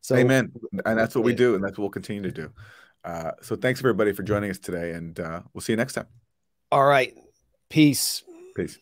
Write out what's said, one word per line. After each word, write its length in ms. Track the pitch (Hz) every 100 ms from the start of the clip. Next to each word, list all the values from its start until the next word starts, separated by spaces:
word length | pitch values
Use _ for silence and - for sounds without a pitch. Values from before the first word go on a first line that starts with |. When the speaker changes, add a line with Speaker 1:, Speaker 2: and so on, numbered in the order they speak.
Speaker 1:
So 160 | - 127
Speaker 2:
Amen. 360 | 127 131 113 120 110 95
And 140 | 98 110
that's 160 | 113
what 100 | 135
we 80 | 117
Speaker 1:
Yeah. 60 | 117
Speaker 2:
do, 160 | 123
and 100 | 101
that's 140 | 98 98
what 60 |
we'll 60 | 101
continue 320 | 98 92 104
to 80 | 95
do. 220 | - 78 - - - _ _
Uh, 280 | 85 85 82 -
so 160 | - 107
thanks, 240 | 127 127
everybody, 320 | 127 98 107
for 100 | 95
joining 280 | 98 104 101
us 80 | 92
today, 340 | - 87 85
and, 260 | 85 82 80
uh, 220 | 85 85 -
we'll 80 | -
see 100 | -
you 60 | 110
next 160 | 135
time. 120 | - - _ _ _ _ _ _
Speaker 1:
All 140 | 143
right. 300 | 139 139 127 - _ _ _ _ _
Peace. 520 | 156 151 131 - - - 339 -
Speaker 2:
Peace. 240 | - 85 -